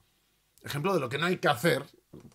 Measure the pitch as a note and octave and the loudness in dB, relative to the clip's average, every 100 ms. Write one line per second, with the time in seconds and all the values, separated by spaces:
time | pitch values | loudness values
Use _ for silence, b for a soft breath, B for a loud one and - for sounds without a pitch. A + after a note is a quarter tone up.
0 | _ _ _ _ _ _ - C#3+ F3 F#3 | _ _ _ _ _ _ -10 -4 0 0
1 | B2+ C#3 F3 F3+ E3 C#3 E3+ C3+ C#3+ - | 0 -2 0 2 2 2 2 0 -2 -16
2 | _ - - | _ -20 -20